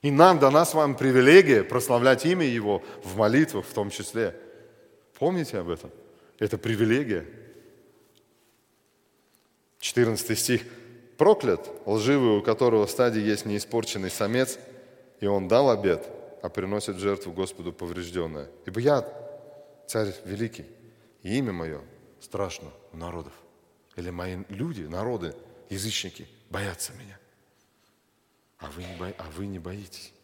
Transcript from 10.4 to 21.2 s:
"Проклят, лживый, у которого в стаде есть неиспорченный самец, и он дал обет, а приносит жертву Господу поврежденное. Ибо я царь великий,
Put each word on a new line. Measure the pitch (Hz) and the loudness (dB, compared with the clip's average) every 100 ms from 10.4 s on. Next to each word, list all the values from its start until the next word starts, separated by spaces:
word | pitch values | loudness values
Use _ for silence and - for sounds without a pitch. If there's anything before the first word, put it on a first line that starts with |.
| - 120 - - - - - - | 0 -2 -2 -18 -20 -20 -20 2
"Проклят, | 170 214 127 85 - - - | 4 4 2 0 -4 -12 -2
лживый, | 107 113 143 120 104 | 0 2 4 4 2
у | |
которого | 98 110 123 113 101 | 2 2 4 4 2
в | |
стаде | - 120 110 | 2 2 2
есть | 107 104 110 | 0 -2 -2
неиспорченный | 104 - 117 107 104 95 | -6 -4 -4 -4 -6 -6
самец, | - 104 123 131 - - - - - - _ | -4 -2 0 -2 -4 -14 -20 -20 -20 -20 _
и | 101 | -2
он | 101 92 | -2 2
дал | 117 139 | 4 4
обет, | 107 98 80 - - - - | 2 2 0 -4 -16 -18 -14
а | 90 | -10
приносит | - 92 104 104 92 | -8 -6 -6 -6 -6
жертву | 101 98 - | -4 -4 -6
Господу | 85 92 - 87 | -6 -8 -6 -12
поврежденное. | 82 87 87 87 90 82 78 71 - - | -10 -10 -10 -8 -6 -6 -8 -14 -16 -10
Ибо | 101 | -2
я | 127 143 - - - - - - - - - | 2 2 0 -12 -16 -18 -20 -20 -20 -20 -8
царь | 113 104 90 | -4 -4 -6
великий, | - 101 113 - - - - _ _ _ | -12 -8 -8 -10 -20 -20 -20 _ _ _